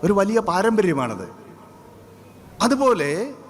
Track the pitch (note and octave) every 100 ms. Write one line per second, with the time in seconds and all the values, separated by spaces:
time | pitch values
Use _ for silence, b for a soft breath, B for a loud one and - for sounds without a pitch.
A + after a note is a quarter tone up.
0 | E3+ G3+ G3 A3+ A3 F3 G3 A3 F#3+ C#3+
1 | B2 G#2 F#2 - - - - - - -
2 | - - - - - - A#3 C4 C4+ G#3+
3 | C#3+ D#3 B3+ C4 -